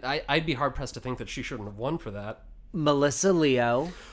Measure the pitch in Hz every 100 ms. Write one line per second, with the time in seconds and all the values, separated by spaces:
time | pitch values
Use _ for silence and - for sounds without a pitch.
0 | 123 147 - 151 160 131 143 131 135 -
1 | 127 123 113 - 127 123 104 101 127 160
2 | - 101 101 113 - - - 175 147 143
3 | 143 - 196 175 151 127 117 120 165 -
4 | -